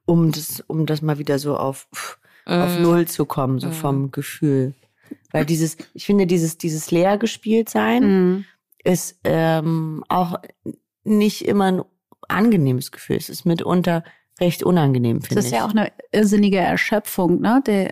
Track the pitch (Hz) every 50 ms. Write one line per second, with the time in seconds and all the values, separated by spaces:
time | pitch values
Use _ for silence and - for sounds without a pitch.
0 | _ - 170 170 165 160 147 151 156 - - - - - 160 160 156 147 156 151
1 | 156 156 147 143 147 151 143 135 143 147 143 - - 135 135 - - _ - -
2 | - - - - _ _ _ _ _ - 175 175 180 175 175 175 175 170 170 170
3 | 170 170 - - 151 - - 147 135 127 135 127 127 - 165 160 - 139 135 135
4 | 139 135 - 143 143 - - - 160 147 139 135 131 135 143 - _ _ _ _
5 | _ _ - - _ _ - 156 156 147 165 156 165 160 - - - - - -
6 | - - 202 202 196 170 185 175 165 160 - - - 170 156 156 - - - 170
7 | 175 190 208 208 226 220 - - - 214 220 226 220 - - 220 214 220 233 240
8 | 220 202 190 185 180 180 185 196 196 - _ _ _ _ _ _ - - 185 165
9 | - - - _ - - 160 160 160 165 160 160 156 165 165 160 160 156 156 151
10 | - - 165 180 185 170 180 - - - - _ _ - - - _ _ _ _
11 | _ 208 214 208 208 214 - - - - 196 202 196 190 185 180 - - _ _
12 | _ _ _ _ - - - 180 214 240 220 180 143 135 127 123 - - - -
13 | - - - - - - - - - 170 170 165 - - 175 180 175 180 170 165
14 | 165 - - _ _ _ _ - 180 175 165 - - - 185 175 147 139 131 127
15 | 120 117 117 - - - 175 208 196 120 233 226 226 220 208 220 202 - - -
16 | - _ - 208 214 202 208 208 208 202 196 190 175 156 165 175 - - 226 214
17 | - - - - 185 165 180 - - 196 233 269 277 - 208 196 185 -